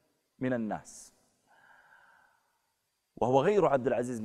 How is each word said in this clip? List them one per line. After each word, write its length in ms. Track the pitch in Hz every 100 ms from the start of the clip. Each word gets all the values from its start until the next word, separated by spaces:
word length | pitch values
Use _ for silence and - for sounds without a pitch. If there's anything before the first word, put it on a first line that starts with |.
| _ _ _ -
من 140 | 127
الناس، 600 | 123 110 85 - - - _ _ _ _ _ - - _ - _ _ _ _ _ _ _ _ _ _ _ -
وهو 240 | 110 135
غير 260 | 160 208 160
عبد 200 | 139 123
العزيز 340 | 117 123 120